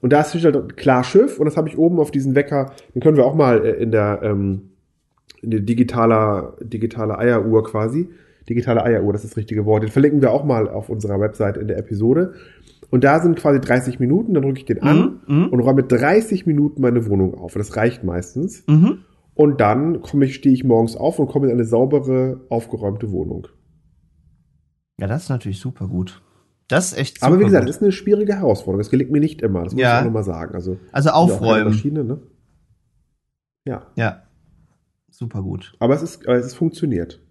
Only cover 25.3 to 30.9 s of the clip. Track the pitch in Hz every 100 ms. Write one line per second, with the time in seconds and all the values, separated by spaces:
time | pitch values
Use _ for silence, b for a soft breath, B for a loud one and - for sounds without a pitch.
25.3 | 131 104 98 127 - 95 90 92 - _
26.3 | _ _ _ _ 135 185 - 139 - -
27.3 | 180 208 185 123 - 208 190 - 208 208
28.3 | 202 170 101 - 95 104 127 131 147 156
29.3 | 151 110 95 87 117 127 120 120 110 98
30.3 | 82 82 92 87 92 -